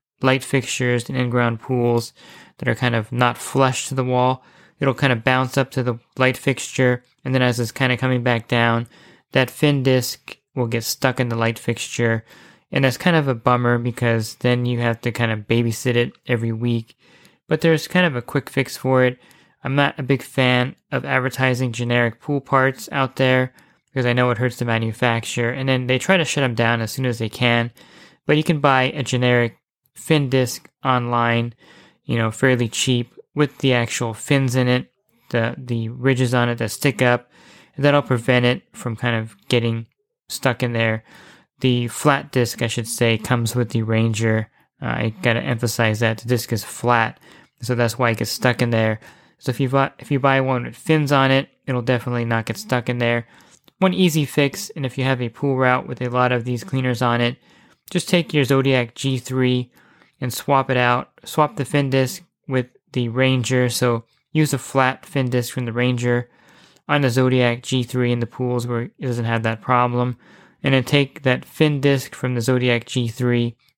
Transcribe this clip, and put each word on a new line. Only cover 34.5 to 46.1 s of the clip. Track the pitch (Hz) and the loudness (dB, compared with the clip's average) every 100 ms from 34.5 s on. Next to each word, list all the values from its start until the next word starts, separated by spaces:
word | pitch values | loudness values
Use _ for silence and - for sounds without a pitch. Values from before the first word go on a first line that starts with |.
| 127 | 2
in | 123 | 2
it, | 123 - _ _ _ - | 0 -2 _ _ _ -6
the, | 120 113 - | -2 -2 -4
the | 123 117 113 | -6 -4 -4
ridges | 123 131 127 123 | -2 0 2 2
on | 123 120 | 2 0
it | 117 | -2
that | 110 | -6
stick | - 143 117 | -2 -2 2
up, | 127 123 - _ - - _ - | 2 2 -2 _ -20 -20 _ 0
and | 143 | 2
that'll | 143 | 2
prevent | 139 123 117 123 123 | 2 0 2 2 2
it | 123 - | 0 -6
from | - 123 110 | -12 -8 -4
kind | 120 113 | -2 -2
of | 110 - - | -6 -12 -2
getting | 120 117 113 113 _ _ _ - | 0 0 -4 -8 _ _ _ -16
stuck | - 131 117 | -4 -2 -2
in | 123 | -2
there. | 117 113 110 - - - - _ _ | 0 0 -2 -6 -20 -20 -20 _ _
The | 131 123 120 | 0 0 -2
flat | - 156 139 147 | -2 0 0 0
disc, | 127 117 - | -2 -2 -2
I | 117 | -4
should | - 113 | -4 -6
say, | - 117 110 | 0 0 0
comes | - 123 113 123 | 0 -2 0 -2
with | 113 | -2
the | 117 | -2
Ranger. | 110 110 113 107 113 110 110 _ _ _ | 0 0 0 0 0 0 -2 _ _ _
Uh, | 120 | -6
I | 117 113 110 | -2 -4 -2
gotta | 120 113 | -2 0
emphasize | 123 117 117 - 110 107 | -2 -2 -2 0 0 0
that | 117 | 0